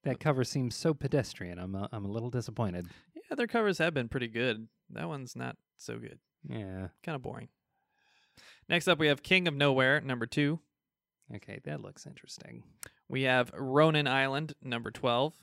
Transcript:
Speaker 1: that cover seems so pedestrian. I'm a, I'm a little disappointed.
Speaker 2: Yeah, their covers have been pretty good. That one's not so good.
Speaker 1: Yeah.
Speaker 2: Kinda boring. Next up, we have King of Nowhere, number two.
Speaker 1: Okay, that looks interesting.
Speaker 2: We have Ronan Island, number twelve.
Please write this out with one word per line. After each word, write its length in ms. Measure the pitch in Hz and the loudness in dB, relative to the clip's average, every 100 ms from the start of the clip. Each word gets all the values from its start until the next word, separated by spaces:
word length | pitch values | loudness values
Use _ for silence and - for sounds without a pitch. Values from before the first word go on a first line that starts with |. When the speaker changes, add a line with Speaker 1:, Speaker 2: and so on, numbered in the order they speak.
| 143 | -2
Speaker 1:
that 140 | 123 | 0
cover 240 | 156 131 123 | 0 2 0
seems 280 | 139 123 | 0 -2
so 200 | - 165 | 0 0
pedestrian. 640 | 151 139 147 - - 90 87 | 0 0 0 0 -8 -10 -8
I'm 160 | 92 98 | -6 -4
a, 140 | 101 | -6
I'm 140 | 110 101 | -6 -6
a 40 | |
little 200 | 110 120 | -4 -4
disappointed. 580 | 120 117 110 107 87 87 - _ | -4 -4 -2 -2 -2 -8 -14 _
Speaker 2:
Yeah, 220 | 320 - - | -20 -10 -4
their 100 | 233 | 0
covers 320 | 233 214 170 | 2 2 2
have 140 | 165 | 2
been 140 | 147 117 | 2 -2
pretty 220 | 135 117 | -4 -4
good. 400 | 113 127 110 113 _ _ | 0 0 -2 -8 _ _
That 180 | - 165 | -8 -6
one's 260 | 147 123 123 | -8 -10 -8
not 220 | 123 - _ _ | -8 -10 _ _
so 220 | - 117 | -12 -10
good. 180 | 117 - _ _ - | -12 -18 _ _ -10
Speaker 1:
Yeah. 380 | 113 95 95 95 _ | -8 -8 -8 -10 _
Speaker 2:
Kinda 160 | - 147 | -8 -8
boring. 300 | 123 - - _ _ _ _ _ _ _ _ _ - - - | -8 -12 -16 _ _ _ _ _ _ _ _ _ -20 -20 -2
Next 180 | 170 185 | 0 4
up, 120 | 160 | 4
we 80 | 151 | 4
have 160 | 139 | 2
King 220 | - 185 175 | 4 4 4
of 40 | |
Nowhere, 460 | 139 143 131 131 147 | 4 4 6 6 4
number 260 | 135 123 117 | 0 -4 -2
two. 360 | - 143 165 _ _ _ _ _ _ _ 107 | 2 0 0 _ _ _ _ _ _ _ -14
Speaker 1:
Okay, 240 | - 107 - | -12 -12 -10
that 160 | 147 | -10
looks 240 | 98 - - | -12 -16 -18
interesting. 560 | - - - - 117 - _ - _ _ | -20 -18 -18 -16 -18 -20 _ -20 _ _
Speaker 2:
We 140 | 131 | -2
have 280 | 131 127 123 | 4 4 2
Ronan 540 | - 135 139 160 151 143 | -4 2 6 6 6 2
Island, 460 | 135 135 139 156 147 | 2 2 0 -4 -8
number 280 | 131 120 113 | -6 -4 -4
twelve. 420 | - 127 120 147 - | -2 2 4 2 -2